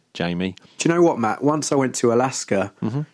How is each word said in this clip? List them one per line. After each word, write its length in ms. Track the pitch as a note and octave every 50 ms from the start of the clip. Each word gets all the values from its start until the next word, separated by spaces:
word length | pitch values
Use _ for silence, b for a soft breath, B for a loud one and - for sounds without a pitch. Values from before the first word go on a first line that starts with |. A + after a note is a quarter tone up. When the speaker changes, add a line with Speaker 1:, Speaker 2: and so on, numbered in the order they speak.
| _ _ _
Speaker 1:
Jamie. 420 | - F2+ F2 F2 F2 F#2 F#2 F#2+ b b b b
Speaker 2:
Do 100 | - -
you 80 | E3 E3+
know 60 | F3
what, 180 | F3 E3+ - -
Matt? 240 | A2+ A2 G#2 - B2+
Once 280 | C#3+ D3+ D3+ C#3 -
I 40 | D3+
went 180 | C#3 C3+ B2+ B2
to 180 | - - A#2+ A2+
Alaska, 580 | A#2+ B2+ C3 B2+ - - - - G2 F#2+ G#2 - _
Speaker 1:
Mm-hmm. 200 | - A2 A2 C#3+ D3+ -